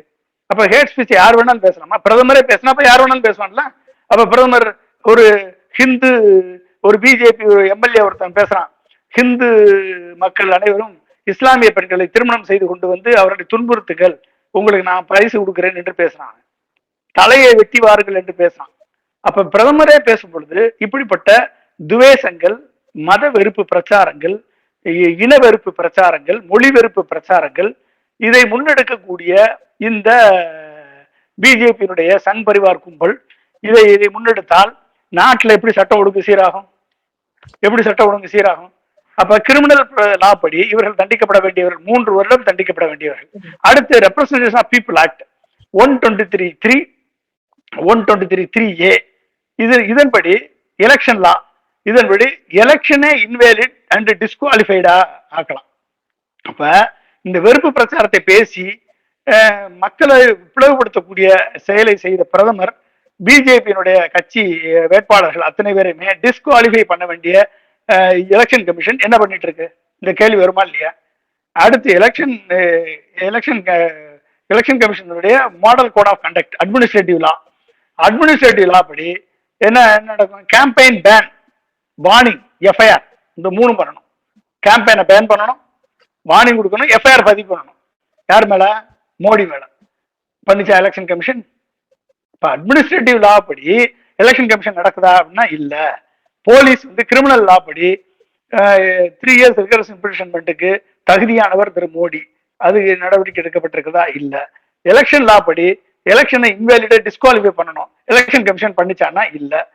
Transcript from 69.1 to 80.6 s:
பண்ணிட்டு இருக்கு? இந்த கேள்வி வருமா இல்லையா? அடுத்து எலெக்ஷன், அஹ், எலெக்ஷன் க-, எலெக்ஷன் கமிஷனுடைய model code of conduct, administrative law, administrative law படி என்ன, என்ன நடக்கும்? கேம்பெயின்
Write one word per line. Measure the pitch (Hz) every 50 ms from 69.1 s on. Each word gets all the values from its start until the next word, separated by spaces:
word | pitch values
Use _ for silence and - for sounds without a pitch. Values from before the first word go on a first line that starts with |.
| 233 226
பண்ணிட்டு | 208 196 190 180 - 170
இருக்கு? | 156 160 165 165 _ _ _ _ _ _
இந்த | - 180 185
கேள்வி | - 214 220 220 202
வருமா | 185 185 185 190 196
இல்லையா? | 180 - - 156 160 - _ _ _ _ _ _ _ _ _ _ _ -
அடுத்து | 165 170 220 240 247 - 269 185
எலெக்ஷன், | 175 202 247 247 - 311 277 247 214 196 190
அஹ், | 180 185 180 175 170 165 165 160 156 151 _ _ _ 175
எலெக்ஷன் | 185 190 208 233 233 - 277 220 180
க-, | 185 180 170 170 165 160 156 151 151 147 147 _ _ _ _ _ -
எலெக்ஷன் | 190 220 233 - 269 247
கமிஷனுடைய | 226 214 208 185 190 175 170 170 170 196 233 269 269 240 185 170
model | 185 220 240 247 254 233
code | - 214 202 202
of | 196 190
conduct, | - 160 - 175 165 _ - - 170
administrative | 190 208 254 240 226 - 208 190 185 175 165
law, | 160 156 - - _ _ _ _ _ _ _ _ _ _ _ -
administrative | 165 190 214 240 330 311 302 240 269 247 226 196 196 180
law | 180 185
படி | 180 - 151 139 160 170 175 180 _ _ _ _ _ _ _ -
என்ன, | - 208 226 247 240 220 214
என்ன | 214 214 220 214
நடக்கும்? | 208 208 190 196 196 -
கேம்பெயின் | - - 233